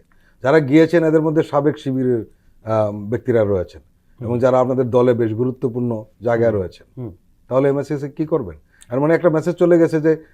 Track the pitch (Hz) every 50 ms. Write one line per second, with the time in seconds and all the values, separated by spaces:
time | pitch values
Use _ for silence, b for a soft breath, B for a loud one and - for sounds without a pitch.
0 | _ _ _ _ _ _ _ _ - 127 147 160 151 127 143 160 165 160 170 170
1 | 160 160 156 160 156 160 151 160 156 - - 147 139 151 147 - - 135 131 131
2 | 127 127 123 113 101 - _ _ _ _ _ _ _ 110 110 110 107 104 104 104
3 | 104 104 123 117 - 127 117 117 107 101 101 92 87 - - 73 _ _ _ _
4 | _ _ _ _ 120 113 120 120 120 127 127 127 127 123 131 127 131 120 107 123
5 | 123 127 120 113 120 110 110 110 123 127 123 - - 123 113 123 123 120 117 107
6 | 110 - _ _ 98 120 120 113 117 117 107 101 90 85 - - - _ _ 127
7 | 123 107 87 _ _ _ _ _ _ _ 123 131 143 139 139 143 139 - 156 139
8 | 143 139 135 - 156 156 170 156 120 90 80 - _ b b b b b 123 135
9 | 147 156 165 160 170 175 156 156 139 175 170 - 180 170 175 170 165 156 160 156
10 | 151 160 156 156 b b